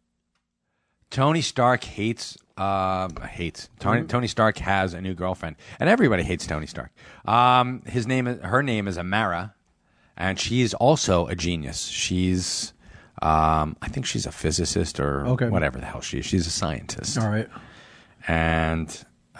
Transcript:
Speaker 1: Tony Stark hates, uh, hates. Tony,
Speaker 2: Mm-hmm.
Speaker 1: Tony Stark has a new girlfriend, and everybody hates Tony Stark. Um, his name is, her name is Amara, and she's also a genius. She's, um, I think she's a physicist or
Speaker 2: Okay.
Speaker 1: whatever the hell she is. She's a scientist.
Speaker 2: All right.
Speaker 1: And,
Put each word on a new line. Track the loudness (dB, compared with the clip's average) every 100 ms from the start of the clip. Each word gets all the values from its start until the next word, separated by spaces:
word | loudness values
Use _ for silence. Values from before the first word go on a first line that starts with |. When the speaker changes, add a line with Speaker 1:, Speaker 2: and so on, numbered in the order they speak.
| _ _ _ _ _ _ _ _ _ _ -8
Speaker 1:
Tony | 0 2 2
Stark | 0 2 4 4
hates, | -2 -4 -4 -4 -8 -16 _ -6
uh, | -2 0 0 0 -4 -6 -12
hates. | -6 -6 -8 -16 -6
Tony, | 0 0
Speaker 2:
Mm-hmm. | 2
Speaker 1:
Tony | -2 0
Stark | 2 2 2
has | 0 2 0
a | -2
new | -6 -4
girlfriend, | -4 -4 -8 -12 -14 -2
and | 2
everybody | 4 4 4
hates | 2 -2 -4
Tony | -6 -6
Stark. | -10 -14 _ -20 -10 2
Um, | 4 6 6 4 -2 -4
his | -4 0
name | 0 0
is, | -4
her | 0 0
name | 2 0 -2
is | -4
Amara, | -2 0 0 -2 -6 -12 _ _ _ _ _ -6
and | -2 -2
she's | 0 2 2 2
also | 4 4 4 4 2
a | -2
genius. | -2 -2 -4 -8 -8
She's, | -4 -2 2 2 2 0 -4 -6 -12 -20 -20 -18 -4
um, | 2 4 4 2 0 -4
I | -8
think | -6 -4
she's | -4 -6
a |
physicist | -4 -2 0 0 0 -2 -2
or | -2 0 0
Speaker 2:
Okay. | 0 2
Speaker 1:
whatever | 2 0 -2
the | -10
hell | -10
she | -8 -6
is. | 0
She's | 0 0
a |
scientist. | -2 -4 -4 -8 -8 -4 -2
Speaker 2:
All | 0
right. | 0 -4 -10 -20 -20 -20 -20 _ _ 0
Speaker 1:
And, | 2 4 4 2 0 -2 -8 -18 _ _ -8